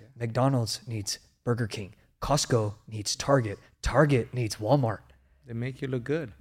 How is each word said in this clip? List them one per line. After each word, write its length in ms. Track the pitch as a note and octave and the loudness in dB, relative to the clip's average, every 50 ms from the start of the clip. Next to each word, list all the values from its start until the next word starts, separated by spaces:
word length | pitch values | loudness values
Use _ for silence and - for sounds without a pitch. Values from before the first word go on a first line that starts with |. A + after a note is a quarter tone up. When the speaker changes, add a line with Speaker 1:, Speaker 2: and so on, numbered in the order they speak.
Speaker 1:
Yeah. 60 | G#2 A2 - A#2 | -20 -20 -10 -6
Speaker 2:
McDonald's 600 | A#2+ A#2 A2+ B2+ B2+ C3+ C#3 B2+ A#2 G#2 - - - | -6 -2 0 2 2 4 4 2 0 -2 -4 -6 -8
needs 320 | - A#2 G#2+ G2+ - - - - _ _ _ _ | -6 -6 -6 -4 -6 -8 -8 -10 _ _ _ _
Burger 220 | B2 A#2+ A2+ A#2+ | -2 0 0 -2
King. 280 | G#2 - A2+ G2+ F2+ - _ _ _ _ _ | -4 -4 -8 -10 -12 -14 _ _ _ _ _
Costco 540 | - - C#3 D3 - - C#3 A#2 G#2+ G#2 G2+ - _ - | -2 0 2 2 2 2 2 2 2 0 -4 -8 _ -12
needs 280 | A2 G#2+ G#2 - - | -10 -6 -6 -4 -6
Target. 420 | - - - C#3+ C#3 A#2 G#2+ G2 - - _ _ _ - | -2 2 2 4 4 2 0 -6 -10 -14 _ _ _ -4
Target 520 | - - B2+ D#3 D3 C#3+ A#2+ A2 - - | 2 4 4 6 6 4 2 2 0 -2
needs 220 | B2 A#2+ G#2+ - | -2 -2 -2 -4
Walmart. 420 | - G#2+ G#2+ C3+ D3 B2+ A2 G#2 F2+ - - - _ _ _ _ _ _ | -4 0 2 2 4 2 0 -2 -6 -10 -18 -20 _ _ _ _ _ _
Speaker 1:
They 80 | B2+ A#2 | -10 -8
make 260 | A#2 A#2+ C3 C3 C3 | -6 -6 -6 -6 -6
you 80 | C#3+ C3 | -6 -4
look 160 | B2+ B2+ A2+ | -4 -4 -4
good. 280 | C3+ C#3+ E3 D#3 A2 - - | -2 -4 -4 -4 -8 -12 -16